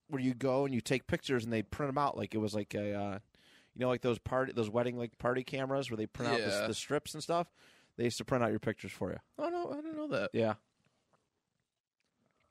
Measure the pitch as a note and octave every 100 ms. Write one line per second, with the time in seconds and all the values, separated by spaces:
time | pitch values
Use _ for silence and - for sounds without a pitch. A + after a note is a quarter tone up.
0 | - C3+ B2+ A#2+ C3 C3 C#3 B2 - C3
1 | - F3 - B2+ A2+ A2+ G#2 - C#3+ C#3
2 | C#3+ - G2+ A2 G#2+ G#2 G#2 G2+ G#2 G2+
3 | G2+ G2 - _ - - _ - B2+ B2
4 | B2+ A2+ - B2+ C3 A#2+ G#2+ A#2 B2 A#2+
5 | A#2+ - A#2+ B2+ B2+ C3+ C3+ C#3 B2+ A2
6 | A2 - A#2+ A#2+ G2+ G2+ A2 G#2+ - D3
7 | - D#3 - E3+ E3+ _ - - _ -
8 | A#2 - A2+ B2+ A2+ G#2+ A2+ G2+ G2 -
9 | F#2 E2 - - D#4+ F4 F4 C#4+ D#4+ D#4
10 | D4+ B2 G2 A2+ A2 G#2+ _ _ _ _
11 | _ _ _ _ _ _ _ _ _ _
12 | _ _ _ _ _